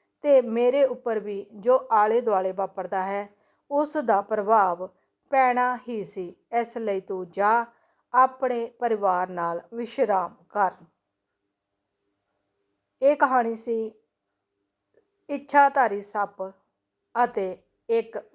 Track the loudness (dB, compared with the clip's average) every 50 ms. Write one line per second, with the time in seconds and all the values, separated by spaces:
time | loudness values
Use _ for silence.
0 | _ _ _ _ 2 4 4 4 4 2 -2 0 2 2 4 2 2 2 0 -4
1 | -6 -4 -4 -4 -6 -6 -10 -10 -12 -14 -18 -6 0 2 2 2 2 2 2 2
2 | 4 4 2 0 0 2 0 0 0 -2 -2 -4 -6 -6 -6 -10 -10 -6 -4 -4
3 | -4 -4 -4 -6 -6 -10 _ _ _ _ _ _ _ _ -2 -2 -2 0 -2 -4
4 | 0 2 2 2 2 -2 -4 -4 0 2 4 4 4 2 0 -4 -8 -14 _ _
5 | _ _ _ _ _ _ 2 2 4 4 2 0 0 -2 -2 -6 -8 -10 -8 -8
6 | -8 -8 -10 -12 -12 -12 -12 _ _ _ -4 -4 -4 -4 -8 -8 -6 -4 -4 -4
7 | -6 _ -8 -8 -8 -10 -6 -2 0 2 2 2 0 -4 _ _ _ _ _ _
8 | _ _ 2 4 4 4 2 -2 -4 -4 -2 -4 -6 -8 -8 _ -2 -2 -2 0
9 | 2 0 2 2 -2 -4 -4 -4 -4 -4 -4 -6 -10 _ -10 -10 -10 -10 -2 -2
10 | 0 0 2 0 -2 -4 -10 _ _ _ -2 0 0 0 0 -6 -20 _ _ _
11 | _ _ _ _ _ _ _ _ _ _ _ _ _ _ _ _ _ _ _ _
12 | _ _ _ _ _ _ _ _ _ _ _ _ _ _ _ _ _ _ _ _
13 | 2 2 4 4 2 2 4 2 0 0 -4 -6 -6 -4 -4 -4 -4 -6 -10 _
14 | _ _ _ _ _ _ _ _ _ _ _ _ _ _ _ _ _ _ _ _
15 | _ _ _ _ _ _ -10 -10 -10 0 4 4 4 4 4 2 0 2 0 -4
16 | -8 -8 -6 -6 -6 -6 -6 _ -14 -14 -14 _ _ _ _ _ _ _ _ _
17 | _ _ _ 0 0 0 0 -4 -4 -4 -6 -10 _ _ _ _ _ _ -2 -2
18 | -2 -4 -10 -14 -14 _ _